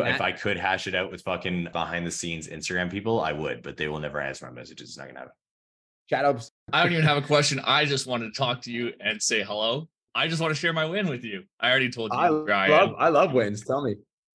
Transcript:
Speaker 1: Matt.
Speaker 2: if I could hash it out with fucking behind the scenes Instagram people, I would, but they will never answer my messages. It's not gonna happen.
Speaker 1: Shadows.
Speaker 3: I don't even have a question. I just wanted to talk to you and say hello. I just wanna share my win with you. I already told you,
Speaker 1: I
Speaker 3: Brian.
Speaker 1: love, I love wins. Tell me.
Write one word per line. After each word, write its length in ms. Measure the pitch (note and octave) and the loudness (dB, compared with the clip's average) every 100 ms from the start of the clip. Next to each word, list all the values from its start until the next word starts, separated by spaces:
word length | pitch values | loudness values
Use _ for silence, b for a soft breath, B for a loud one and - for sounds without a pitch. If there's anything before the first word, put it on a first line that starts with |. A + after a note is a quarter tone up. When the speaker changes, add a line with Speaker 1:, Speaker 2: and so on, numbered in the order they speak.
Speaker 1:
Matt. 100 | - | 2
Speaker 2:
if 60 | - | 0
I 100 | F#2 | -2
could 260 | F#2+ G#2 F2+ | -2 -2 -2
hash 300 | F#2 F#2+ G2 | 0 -2 -2
it 80 | |
out 160 | F#2 F#2 | -2 -4
with 120 | F2 | -6
fucking 480 | F#2+ F2+ F#2 F2+ E2+ | -6 -4 -2 -4 -4
behind 340 | E2+ D#2+ F2 E2+ | -4 -4 -4 -4
the 40 | |
scenes 340 | - E2+ E2 D2+ | -6 -6 -8 -10
Instagram 420 | D2+ D2+ F2+ F2 | -10 -6 -4 -2
people, 320 | G2 A2 A2+ | -4 -2 0
I 120 | D#2 | 0
would, 300 | D2+ C#2+ - | -2 -4 -6
but 140 | D2+ C#2 | -10 -6
they 120 | D2+ | -6
will 100 | D#2 | -4
never 220 | D2 D2 | -6 -6
answer 260 | C#2 C2 C2+ | -6 -8 -14
my 60 | |
messages. 380 | B1 D#2 - - | -16 -18 -18 -18
It's 60 | C#2+ | -16
not 120 | C2+ | -16
gonna 100 | B1+ | -16
happen. 140 | B1+ _ _ _ _ _ _ _ - | -18 _ _ _ _ _ _ _ -4
Speaker 1:
Shadows. 440 | B2+ C#3+ A#2+ - _ - | 2 2 0 -6 _ -2
Speaker 3:
I 120 | D3+ | 2
don't 80 | F3 | 4
even 120 | E3+ | 4
have 120 | D#3 C#3+ | 4 2
a 100 | C#3+ | 4
question. 340 | D3 C#3+ C3 | 4 4 2
I 200 | A#2 C#3+ | 4 4
just 220 | D3 C3 C3 | 4 0 -2
wanted 260 | A#2+ A2 | -4 -4
to 60 | - | -2
talk 240 | B2+ A#2+ | -2 -2
to 80 | A#2+ | -6
you 220 | A#2+ A#2 - | -4 -4 -2
and 200 | G2+ G#2+ | -4 -2
say 220 | - A2 | 0 0
hello. 460 | G2+ G#2 A2+ C3+ D#3+ _ _ | 0 -2 0 -2 -6 _ _
I 140 | A#2+ D#3+ | -2 -2
just 120 | E3 | 0
wanna 140 | E3 | 0
share 180 | D3 E3+ | 0 0
my 120 | D#3+ | 0
win 240 | D#3 G3+ F#3 | -2 0 -2
with 160 | B2 | -4
you. 180 | A#2 F#2+ - - | -6 -10 -12 -2
I 100 | A#2+ | 2
already 220 | C3 B2+ | 4 2
told 220 | A#2+ A2 | -2 -2
you, 60 | B2 | 2
Speaker 1:
I 80 | E3+ D#3 | 4 2
Speaker 3:
Brian. 260 | D3+ G2+ F#2+ | 2 2 6
Speaker 1:
love, 240 | D#3+ G3 A2 | 6 6 2
I 120 | D#3+ | 4
love 240 | D3+ F3+ | 4 4
wins. 320 | B2+ G#2 G#2 | 4 2 -2
Tell 180 | - C3+ | -2 -2
me. 140 | C3 G2+ _ _ _ | -2 -6 _ _ _